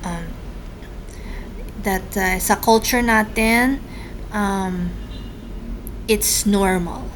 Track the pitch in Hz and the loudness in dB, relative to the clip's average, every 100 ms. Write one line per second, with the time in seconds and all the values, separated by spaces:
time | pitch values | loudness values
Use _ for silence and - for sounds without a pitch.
0 | 175 170 165 - - - - - - - | -6 -6 -8 -10 -10 -10 -12 -12 -12 -12
1 | - - - - - - - - 202 190 | -12 -12 -10 -10 -10 -10 -10 -4 0 0
2 | - 202 185 185 - 202 - 226 214 247 | -2 0 2 2 2 2 6 4 4 2
3 | 240 220 214 - 220 233 254 277 - - | 4 4 4 2 4 6 4 2 -4 -12
4 | - - - 214 202 196 190 180 180 - | -12 -10 -6 -2 0 0 0 -2 -2 -4
5 | - - - - - - - - - - | -8 -8 -10 -12 -10 -10 -8 -8 -8 -8
6 | - 214 - - 208 202 196 185 170 - | 0 2 4 2 4 4 4 4 0 -4
7 | - | -8